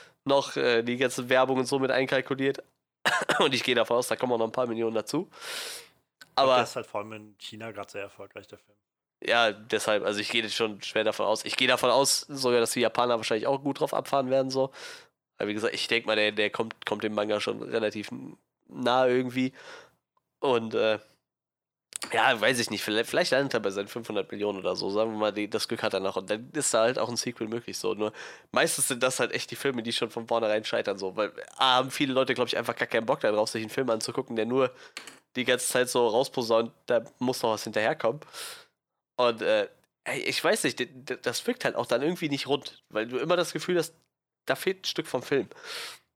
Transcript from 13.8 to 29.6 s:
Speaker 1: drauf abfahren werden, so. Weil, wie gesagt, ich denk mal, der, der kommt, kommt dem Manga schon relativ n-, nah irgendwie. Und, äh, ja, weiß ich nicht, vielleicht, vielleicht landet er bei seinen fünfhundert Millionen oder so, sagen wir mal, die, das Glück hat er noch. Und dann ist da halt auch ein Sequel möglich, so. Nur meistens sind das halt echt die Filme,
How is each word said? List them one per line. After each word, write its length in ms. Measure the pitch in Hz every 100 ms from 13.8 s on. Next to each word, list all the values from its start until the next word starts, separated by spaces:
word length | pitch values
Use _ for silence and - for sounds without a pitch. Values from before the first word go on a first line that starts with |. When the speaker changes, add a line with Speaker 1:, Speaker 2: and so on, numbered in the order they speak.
Speaker 1:
drauf 120 | 151
abfahren 360 | - 135 139 127
werden, 200 | 135 131
so. 220 | 131 131 - - - - _ _ _
Weil, 120 | 104
wie 40 |
gesagt, 200 | 107 113
ich 120 | - -
denk 160 | 117 110
mal, 100 | 107
der, 160 | 107
der 180 | 104 104
kommt, 360 | - 113 - -
kommt 180 | 104
dem 100 | 107
Manga 280 | 107 107 107
schon 200 | 104 107
relativ 500 | - 117 107 107 104
n-, 260 | 123 - - _ _ _
nah 380 | - 120 127 131
irgendwie. 440 | 123 127 123 127 - - - - _ _ _ _ _
Und, 340 | 143 120 113
äh, 260 | 110 110 107 - _ _ _ _ _ _ _ _ - -
ja, 260 | 113 117 120
weiß 200 | 110 127
ich 100 | 113
nicht, 120 | 104
vielleicht, 280 | - 107 117
vielleicht 220 | 143 175
landet 220 | 131 139
er 60 | 113
bei 120 | 104
seinen 180 | 98 101
fünfhundert 420 | 123 113 104 95
Millionen 260 | 104 101 98
oder 160 | 92 95
so, 120 | 98
sagen 220 | 101 113
wir 60 | 107
mal, 160 | 107
die, 160 | 101 104
das 180 | 110 -
Glück 160 | 113
hat 100 | 110
er 60 | 95
noch. 160 | 95 -
Und 140 | 95
dann 200 | 110 123
ist 200 | 151 -
da 80 | 113
halt 140 | 113 131
auch 120 | 113
ein 80 | 120
Sequel 300 | - - 110
möglich, 280 | 117 113 98
so. 160 | -
Nur 200 | 101 107 - - - -
meistens 360 | 120 160 - 123
sind 160 | 123
das 160 | 131 131
halt 140 | 120
echt 180 | - -
die 60 |
Filme, 260 | -